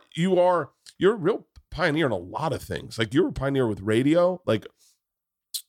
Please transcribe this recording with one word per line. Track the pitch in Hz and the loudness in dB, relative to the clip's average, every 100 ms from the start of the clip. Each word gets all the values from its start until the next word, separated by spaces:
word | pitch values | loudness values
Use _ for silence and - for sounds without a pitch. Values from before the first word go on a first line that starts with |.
| _ - | _ -2
you | 180 180 | 2 4
are, | 180 175 139 _ - - | 4 2 -2 _ -20 0
you're | 175 | 0
a | 233 | 2
real | 160 233 - - _ | -2 -4 -6 -20 _
pioneer | 143 - 147 147 | -4 -2 0 0
in | |
a | 98 | -2
lot | 90 - 156 | -6 -6 -4
of | 110 | -4
things. | - 82 - - | -6 -8 -6 -4
Like, | 113 | 0
you're | 135 285 | 2 2
a | |
pioneer | - 135 139 120 | 0 -2 0 0
with | 98 | 0
radio. | 95 110 135 165 180 180 - | 0 2 4 4 2 0 -2
Like, | 113 - _ _ _ _ _ _ _ _ - | -2 -4 _ _ _ _ _ _ _ _ -12